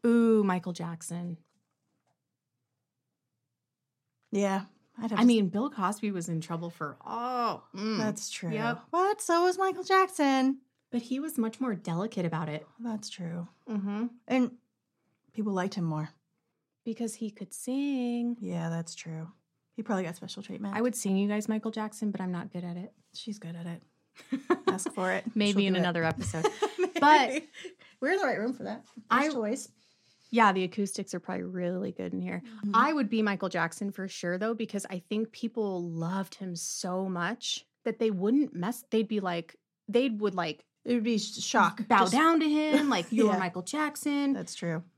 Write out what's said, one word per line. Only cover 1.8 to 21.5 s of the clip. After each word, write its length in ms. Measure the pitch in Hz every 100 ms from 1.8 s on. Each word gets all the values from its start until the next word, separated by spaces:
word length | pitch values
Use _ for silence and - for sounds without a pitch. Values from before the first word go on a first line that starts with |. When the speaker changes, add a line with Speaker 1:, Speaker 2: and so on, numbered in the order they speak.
| _ _ _ _ _ _ _ _ _ _ _ _ _ _ _ _ _ _ _ _ _ _ _ _ _
Speaker 2:
Yeah. 300 | 202 196 190 190 _ _ -
I'd 100 | 226
have 80 | 208
Speaker 1:
I 20 |
Speaker 2:
to 40 | 240
Speaker 1:
mean, 200 | 226 190
Bill 220 | 202 285
Cosby 400 | 226 185 208 208
was 180 | 185 170
in 120 | 160
trouble 300 | 160 165 170
for, 260 | - 147 139 -
oh, 560 | 226 247 247 233 - -
mm. 240 | 190 214 208
Speaker 2:
That's 320 | 214 208 -
true. 220 | - 170
Speaker 1:
Yep. 320 | 214 233 247 -
Speaker 2:
But 300 | 339 381 427
so 240 | - 339
was 120 | 359 370
Michael 260 | 381 370
Jackson. 760 | 370 381 381 - 285 269 262 269 _ _ _
Speaker 1:
But 120 | 240
he 180 | 233 262
was 160 | 311 -
much 240 | 226 220
more 140 | 254
delicate 500 | 185 - 170 208 -
about 240 | 170 160 156
it. 180 | 151 - -
Speaker 2:
That's 300 | 233 220 -
true. 360 | - 170 175 175 _ -
Speaker 1:
Mm-hmm. 380 | 214 196 208 240 - -
Speaker 2:
And 260 | 254 247 247 _ _ _ _ _ _ _
people 180 | - 208
liked 220 | 190 190
him 100 | 202
more. 240 | 170 156 156 _ _ _ _ _ _ _
Speaker 1:
Because 320 | 233 220 233 -
he 140 | 220
could 220 | 208 180
sing. 840 | - - 269 285 269 240 240 240 233
Speaker 2:
Yeah, 300 | 185 175 165
that's 240 | 165 165
true. 340 | - 165 160 165 - _ _ _ -
He 40 |
probably 180 | 214 196
got 120 | 170 175
special 260 | 190 -
treatment. 340 | 208 196 202 208
Speaker 1:
I 60 |
would 120 | 240 -
sing 200 | 196 190
you 120 | 202
guys 200 | 208
Michael 220 | 214